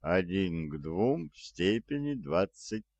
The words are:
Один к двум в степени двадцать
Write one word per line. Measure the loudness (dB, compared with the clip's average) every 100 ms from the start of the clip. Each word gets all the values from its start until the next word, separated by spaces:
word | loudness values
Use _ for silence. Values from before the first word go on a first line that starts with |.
Один | 4 2 2 0 0 0 -4
к | -6
двум | -4 2 2 2 -4
в | -12
степени | -18 0 2 2 0 -4 -2
двадцать | -4 0 2 2 -2 -8 -8 -8 _